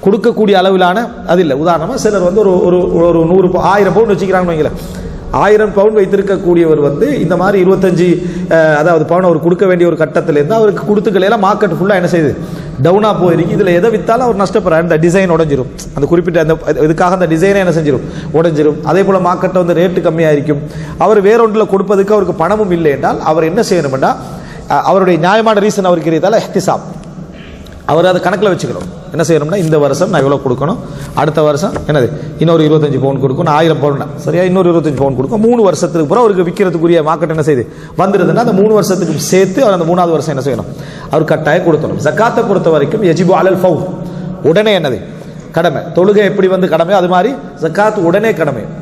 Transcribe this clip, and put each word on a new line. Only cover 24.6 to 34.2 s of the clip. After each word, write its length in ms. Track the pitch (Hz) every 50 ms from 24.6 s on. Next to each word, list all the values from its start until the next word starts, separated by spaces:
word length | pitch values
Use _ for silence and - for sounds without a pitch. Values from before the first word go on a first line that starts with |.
| - -
அ-, 100 | - 143
அவருடைய 380 | - - 170 196 196 180 180 156
நியாயமான 400 | 160 175 202 226 226 220 220 208
ரீசன் 240 | 196 214 - 208 185
அவருக்கு 280 | 185 180 175 151 160
இருக்கிறதால 280 | 160 156 156 185 214 208
இஹ்திசாப். 640 | - - - 190 - - 135 104 - - - - - - - - - - - - - - - - - - - - -
அவர் 200 | - 143 160 175
அதை 160 | 185 185 180
கணக்குல 300 | - 175 190 190 202 202
வச்சுக்கணும். 500 | 180 - - 123 120 - - - - - - -
என்ன 120 | - 147 165 139
செய்யணும்னா, 280 | 170 151 143 151 175
இந்த 220 | 208 175 160 156 151
வருஷம் 320 | 143 139 135 - 180 202
நான் 120 | 202 156
இவ்வளவு 200 | 131 139 143 139 -
கொடுக்கணும், 340 | 131 123 123 139 151 190 - - - - - - - -
அடுத்த 280 | - 143 156 151 165
வருஷம் 300 | 156 151 147 139 170 208 - - - -
என்னது 240 | 151 147 123 113 - - - - - -
இன்னொரு 240 | 160 165 165 165 160
இருபத்தஞ்சு 360 | 151 156 156 147 147 135 127
பவுன் 220 | 127 135 139 131 127
கொடுக்கணும், 240 | 139 131 139 175 165
ஆயிரம் 320 | 147 147 165 165 156 139
பவுன் 200 | 135 147 143 135 - - -
சரியா, 260 | -